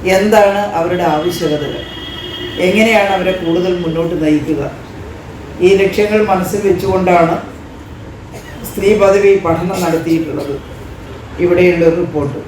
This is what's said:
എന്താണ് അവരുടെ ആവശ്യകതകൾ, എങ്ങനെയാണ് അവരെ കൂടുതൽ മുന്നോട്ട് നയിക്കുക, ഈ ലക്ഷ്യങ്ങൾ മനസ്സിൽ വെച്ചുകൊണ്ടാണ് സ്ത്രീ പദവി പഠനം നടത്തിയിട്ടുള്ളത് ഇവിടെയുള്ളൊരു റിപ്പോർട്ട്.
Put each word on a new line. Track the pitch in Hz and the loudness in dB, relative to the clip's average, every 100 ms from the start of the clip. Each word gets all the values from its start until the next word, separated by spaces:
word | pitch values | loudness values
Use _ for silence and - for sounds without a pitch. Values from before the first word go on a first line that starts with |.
| 180 190 | 2 2
എന്താണ് | 208 220 202 202 202 165 | 4 6 6 4 -2 -2
അവരുടെ | 170 180 170 151 | -2 0 0 0
ആവശ്യകതകൾ, | 170 170 160 151 139 117 - - - - - - - - 180 | -2 -2 -2 -2 -2 -6 -10 -12 -12 -10 -10 -10 -10 0 2
എങ്ങനെയാണ് | 202 220 220 196 190 | 4 4 4 2 0
അവരെ | 185 185 | 0 -2
കൂടുതൽ | 165 170 185 180 | 0 0 0 -2
മുന്നോട്ട് | 165 160 165 151 | -2 -2 -2 0
നയിക്കുക, | 151 151 156 143 139 - - - - - - - - - 180 | 2 2 0 -4 -4 -8 -16 -14 -14 -14 -16 -16 -14 0 4
ഈ | 196 | 4
ലക്ഷ്യങ്ങൾ | 196 190 208 214 208 | 2 2 0 2 2
മനസ്സിൽ | 185 180 208 196 | 0 0 -2 0
വെച്ചുകൊണ്ടാണ് | 175 196 185 180 175 165 165 - - - - - - - - - - - - - | 0 0 0 4 4 4 0 -6 -14 -16 -18 -16 -16 -16 -16 -16 -16 -16 -14 -10
സ്ത്രീ | - 196 214 | -2 2 4
പദവി | 196 202 196 190 | 6 6 6 4
പഠനം | 170 165 180 180 | 2 -2 -2 -2
നടത്തിയിട്ടുള്ളത് | 170 160 165 160 147 143 139 139 - - - - - - - - | 0 0 2 0 0 -4 -6 -8 -10 -16 -14 -16 -14 -16 -14 -2
ഇവിടെയുള്ളൊരു | 175 175 180 170 165 165 | 2 4 4 4 2 2
റിപ്പോർട്ട്. | 135 147 139 151 | -2 -2 -4 -6